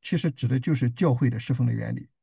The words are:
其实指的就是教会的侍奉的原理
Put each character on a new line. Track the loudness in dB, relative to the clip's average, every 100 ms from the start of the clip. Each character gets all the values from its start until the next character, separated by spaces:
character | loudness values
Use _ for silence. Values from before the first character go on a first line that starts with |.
其 | -2 0
实 | 0
指 | -2 -2
的 | 0
就 | 0 0
是 | 0
教 | 2 2 4
会 | 2
的 | 0
侍 | -4
奉 | 0 0
的 |
原 | 0 -4 -6
理 | -10 _